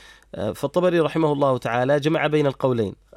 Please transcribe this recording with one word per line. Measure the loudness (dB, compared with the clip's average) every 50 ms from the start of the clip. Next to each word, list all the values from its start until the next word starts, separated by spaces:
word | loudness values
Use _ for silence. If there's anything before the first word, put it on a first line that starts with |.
| -20 -20 -20 -20 _ _ -10
آه، | -6 -6 -6
فالطبري | -6 -4 -4 -4 0 2 2 2 2 2
رحمه | 0 0 0 0 0 0
الله | 0 2 0 0 0 0
تعالى | -2 -2 -2 0 2 2 2 2
جمع | 2 0 0 0 0
بين | 0 0 0 0
القولين، | 0 -2 0 -2 0 0 0 -2 -4 -6 -10 _ _ -20